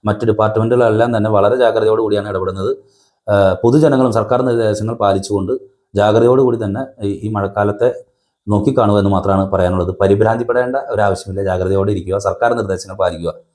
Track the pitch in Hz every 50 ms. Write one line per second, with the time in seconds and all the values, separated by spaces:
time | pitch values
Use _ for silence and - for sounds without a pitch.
0 | - 107 101 104 117 113 107 107 107 107 107 113 110 113 123 123 120 113 107 110
1 | 117 120 117 107 104 110 107 101 98 104 123 127 123 113 107 113 107 107 107 110
2 | 113 104 101 101 101 104 98 92 92 95 92 95 95 117 135 - _ _ _ _
3 | _ _ _ _ _ 107 104 101 98 95 92 - - 117 127 151 156 151 139 131
4 | 131 123 107 113 104 - 127 123 127 123 117 117 113 107 107 - 107 110 113 -
5 | 104 98 98 98 98 - 101 98 95 90 127 - - - _ _ _ _ - 98
6 | 101 107 107 113 117 120 127 135 135 131 117 113 110 101 98 123 135 - - -
7 | 104 101 98 - 104 107 110 101 98 98 98 104 104 104 101 - 117 127 123 -
8 | - _ _ _ _ _ _ _ _ 101 104 104 104 139 131 131 113 104 104 104
9 | 98 98 98 92 82 98 98 95 95 95 98 92 90 90 90 90 87 92 92 -
10 | 98 95 101 101 110 110 113 120 120 117 120 123 123 123 127 139 135 - 110 104
11 | 104 101 95 - - 98 95 98 98 95 92 92 92 92 98 98 98 104 104 92
12 | 87 92 95 101 98 95 - - 113 120 120 117 104 98 95 90 - 95 92 92
13 | 92 87 85 82 82 82 - - _ _